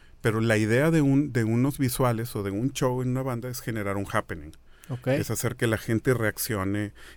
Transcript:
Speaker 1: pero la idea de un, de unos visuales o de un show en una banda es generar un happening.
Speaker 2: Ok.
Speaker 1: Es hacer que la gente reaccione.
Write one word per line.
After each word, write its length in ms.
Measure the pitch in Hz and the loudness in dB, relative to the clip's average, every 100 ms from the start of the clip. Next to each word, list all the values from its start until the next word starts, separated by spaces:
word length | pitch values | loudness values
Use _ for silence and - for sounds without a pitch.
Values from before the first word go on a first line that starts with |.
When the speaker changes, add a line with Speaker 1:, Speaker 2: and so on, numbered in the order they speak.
| - - | -20 -4
Speaker 1:
pero 220 | 120 110 | 0 2
la 160 | 113 110 | 2 4
idea 340 | 110 117 156 | 4 4 4
de 120 | 165 | 4
un, 280 | 139 139 147 | 4 4 2
de 140 | 123 110 | 0 2
unos 320 | 117 135 139 | 2 2 0
visuales 580 | 131 - 127 113 120 110 | -2 2 0 0 -4 -4
o 80 | |
de 80 | 101 | -4
un 220 | 98 131 | -2 -2
show 280 | - 131 127 | 0 -2 0
en 100 | 127 | -2
una 100 | 127 | -2
banda 260 | 131 120 123 | -4 -6 -8
es 140 | 123 | -8
generar 340 | - 113 98 98 | -6 -4 -4 -4
un 120 | 98 | -2
happening. 400 | 110 - 85 76 - - - - | -4 -4 -10 -12 -18 -20 -20 -12
Speaker 2:
Ok. 200 | 123 - | -6 -2
Speaker 1:
Es 240 | 135 - | -2 -2
hacer 240 | 110 120 - | -2 -4 -2
que 100 | 117 | 0
la 140 | 107 | 0
gente 340 | - 110 - | 0 -2 2
reaccione. 800 | 117 107 - - 104 95 104 104 - - | 0 0 -2 -4 -2 -2 -2 -4 -10 -20